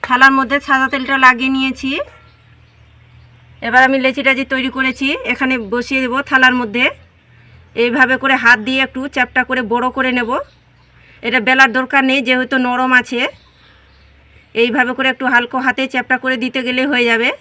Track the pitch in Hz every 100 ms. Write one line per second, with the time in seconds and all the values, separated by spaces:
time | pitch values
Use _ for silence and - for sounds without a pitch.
0 | - 254 269 269 254 277 - 269 262 277
1 | 262 269 262 240 262 269 269 262 269 302
2 | 587 - - _ _ - _ _ - _
3 | - - - - - - 233 247 262 269
4 | 262 262 269 262 269 262 254 269 262 254
5 | 269 349 440 240 262 262 208 240 233 269
6 | 254 254 269 262 254 254 233 226 269 -
7 | - _ _ _ - - - - 240 262
8 | 254 262 262 262 233 240 214 262 262 262
9 | 277 277 247 - 247 254 220 240 254 262
10 | 262 247 226 277 587 _ _ _ _ _
11 | - - 233 226 214 262 262 240 254 277
12 | 262 269 247 254 254 262 247 247 254 254
13 | 247 240 285 - _ _ - - _ _
14 | _ _ _ - _ 220 240 247 247 254
15 | 262 247 254 247 247 262 254 247 262 262
16 | 247 254 254 254 254 262 247 247 269 247
17 | 240 226 247 554